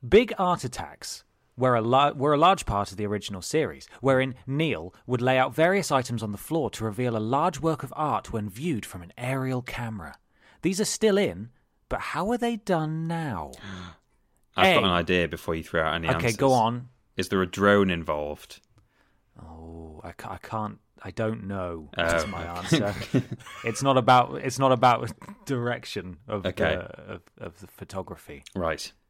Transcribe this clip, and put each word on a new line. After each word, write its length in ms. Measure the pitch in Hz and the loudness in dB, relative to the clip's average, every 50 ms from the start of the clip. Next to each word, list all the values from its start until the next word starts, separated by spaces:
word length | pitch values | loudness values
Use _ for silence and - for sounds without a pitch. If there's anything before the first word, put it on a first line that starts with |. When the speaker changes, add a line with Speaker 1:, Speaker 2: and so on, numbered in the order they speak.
| - | -2
Speaker 1:
Big 260 | 123 123 208 247 233 233 - | 6 6 6 6 6 0 0
Art 240 | 196 180 180 - - | 2 2 2 0 -2
Attacks 640 | 131 127 - - 73 - - - - - - - _ _ _ _ _ _ | -8 -8 -8 -12 -12 -12 -16 -14 -14 -14 -14 -16 _ _ _ _ _ _
were 180 | - 120 131 123 | 0 2 4 4
a 60 | 117 | 4
la-, 320 | 110 117 123 131 143 147 151 | 4 4 6 6 6 4 2
were 220 | 147 123 147 151 | 2 2 2 4
a 40 | 143 | 6
large 280 | 156 175 196 185 - | 6 6 6 4 0
part 240 | - 107 101 101 - | -2 0 0 0 -2
of 80 | 98 92 | -4 -6
the 80 | 107 | -4
original 340 | 101 104 104 98 - 101 95 | -4 -4 -4 -4 -6 -10 -10
series, 480 | 87 - - 156 156 113 - - - - - - 113 | -10 -2 -2 0 0 -2 -4 -10 -16 -20 -18 -4 2
wherein 320 | 131 135 131 131 135 123 - - | 2 4 4 2 0 -4 -10 -8
Neil 480 | - 135 143 160 160 117 80 80 90 - - _ | -6 -2 0 0 0 0 -4 -6 -10 -14 -16 _
would 160 | - 123 120 120 | -2 -2 0 2
lay 160 | 127 131 131 | 4 4 4
out 160 | 131 131 123 | 4 2 4
various 360 | - 160 175 190 202 170 - | 4 4 4 4 2 0 2
items 320 | 156 135 123 - 127 113 110 | 2 2 2 0 -4 -4 -4
on 100 | 107 101 | -6 -8
the 60 | 98 | -8
floor 300 | - - 156 165 143 110 - | -8 -4 -2 -2 -2 -2 -4
to 120 | - 113 | -4 -6
reveal 320 | 110 104 98 123 123 113 | -6 -4 -2 -2 -2 -2
a 20 | 110 | -2
large 420 | 107 110 127 139 156 180 165 135 | -2 0 0 2 0 0 -2 0
work 220 | 139 165 160 - - | -2 -2 -2 -2 -4
of 120 | 127 - | -12 -6
art 340 | - 156 147 123 104 - - | -4 -2 0 0 -2 -2 -4
when 200 | - 113 104 104 | -6 -4 -6 -6
viewed 340 | 92 107 139 180 156 110 92 | -8 -6 -4 -4 -4 -4 -4
from 160 | - - 92 | -8 -12 -14
an 140 | 90 87 - | -14 -14 -14
aerial 460 | - 120 123 135 135 131 131 131 127 127 | -10 -6 -4 -4 -4 -2 -2 -4 -4 -6
camera. 560 | 131 - - 120 117 110 101 82 73 - - _ _ _ _ _ _ _ _ | -6 -8 -8 -8 -8 -8 -8 -12 -12 -16 -20 _ _ _ _ _ _ _ _
These 220 | - 165 190 180 214 | -4 -2 0 0 -2
are 20 | |
still 320 | - - - - 220 196 | -2 -2 2 2 4 4
in, 320 | 196 208 143 87 87 104 120 _ _ _ _ _ _ _ _ | 4 2 0 -2 -6 -10 -14 _ _ _ _ _ _ _ _
but 120 | 135 - | -6 -6
how 300 | - - - 147 170 202 | -6 -6 -4 -4 -2 -2
are 60 | 240 | -2
they 200 | 240 240 240 240 | -2 -2 -2 -4
done 520 | 214 _ - 190 165 156 151 156 160 165 165 | -4 _ 0 0 0 0 -2 -4 -4 -4 -4
now? 440 | 170 165 160 151 117 87 76 69 65 - - 98 95 92 90 90 85 _ _ | -4 -4 -4 -4 -4 -6 -6 -8 -12 -16 -14 -14 -14 -12 -14 -16 -18 _ _
Speaker 2:
<gasps> 540 | _ _ _ _ _ _ _ _ _ _ | _ _ _ _ _ _ _ _ _ _
I've 180 | - 185 190 180 | 4 6 6 6
got 80 | 156 - | 6 6
Speaker 1:
A. 40 | |
Speaker 2:
an 60 | 95 87 | 4 4
idea 360 | 87 85 85 90 90 87 80 | 4 4 4 4 4 4 2
before 260 | 78 82 - - 82 | -2 -6 -4 -4 -4
you 80 | 80 80 | -4 -4
throw 200 | - - 82 80 | -2 0 0 0
out 120 | 78 78 | 2 0
any 140 | 85 82 80 | -2 0 0
Speaker 1:
Okay, 60 | - 82 82 | -2 0 0
Speaker 2:
answers. 100 | 120 110 | -2 0
Speaker 1:
go 160 | 104 139 135 131 | 2 4 4 6
on. 380 | 123 110 113 120 123 123 - _ _ _ _ _ | 6 4 2 0 -4 -10 -12 _ _ _ _ _
Speaker 2:
Is 140 | - 95 - | -6 -4 0
there 100 | - 95 | 2 0
a 60 | 92 87 | 0 0
drone 380 | - - 98 101 101 101 101 95 | 0 2 6 6 8 8 6 4
involved? 720 | 90 85 82 80 78 76 73 73 76 - - - - - _ _ _ _ _ _ _ _ _ _ _ _ _ _ _ - | 2 -2 -2 -4 -4 -4 -2 -6 -8 -10 -12 -20 -20 -20 _ _ _ _ _ _ _ _ _ _ _ _ _ _ _ -20
Speaker 1:
Oh, 600 | - 82 80 78 80 82 82 82 82 80 78 76 - | -20 -18 -18 -16 -16 -16 -14 -14 -14 -16 -16 -16 -16
I 100 | 85 87 | -16 -16
ca-, 200 | _ - - 95 | _ -12 -12 -12
I 60 | 95 | -12
can't, 400 | - - - 110 107 104 104 - _ _ _ - - | -12 -8 -6 -4 -4 -4 -8 -12 _ _ _ -18 -16
I 80 | - | -14
don't 340 | 87 - 113 110 110 113 - | -6 -4 -2 -2 -2 -4 -8
know 460 | 95 98 98 92 90 87 82 78 73 - | -8 -6 -6 -6 -6 -8 -10 -12 -12 -4
Speaker 2:
Oh. 80 | 90 85 | -2 0
Speaker 1:
is 220 | 82 85 82 80 | 2 2 2 0
my 160 | - 98 85 87 82 85 87 | -2 -6 -8 -8 -8 -8 -8
answer. 360 | 90 98 160 160 107 101 101 - 110 - - | -2 0 0 2 2 0 -4 -6 -10 -2 -2
Speaker 2:
<laughs> 120 | 139 127 - - - - - - - - | -2 -2 -2 -10 -14 -14 -18 -18 -8 -6
Speaker 1:
It's 180 | 117 110 - 135 | -6 -4 -2 2
not 140 | 139 135 | 4 4
about, 400 | 131 120 104 127 127 123 - 135 | 4 6 8 6 6 6 4 -2
it's 220 | 139 - 135 127 - | -6 -6 -6 -2 2
not 140 | 135 131 131 | 4 4 4
about 380 | 120 117 127 120 - 123 117 107 - - - | 6 6 4 4 4 0 -6 -8 -12 -16 -18
<laughs> 180 | - _ - | -18 _ -6
direction 720 | - 143 123 120 120 120 127 120 - - 104 87 92 90 - - - | -4 -4 -2 -2 -4 -4 -6 -8 -10 -10 -10 -8 -10 -14 -16 -10 -6
of 180 | 107 104 90 | -6 -2 -2
Speaker 2:
Okay. 300 | 95 90 - - 80 78 | -4 -2 0 0 0 0
Speaker 1:
the, 360 | 90 90 - - - - 98 104 | -2 -4 -10 -14 -18 -16 -14 -14
of, 60 | - _ _ _ - | -16 _ _ _ -14
of 220 | - 95 87 _ | -14 -14 -14 _
the 60 | 101 | -20
photography. 800 | - _ - 98 - - 95 92 - 92 80 - - 78 69 - - _ | -20 _ -18 -16 -12 -10 -10 -10 -10 -12 -16 -16 -18 -18 -18 -18 -12 _
Speaker 2:
Right. 380 | 98 90 82 78 73 - - - _ _ | -4 -2 -2 -2 -4 -6 -14 -14 _ _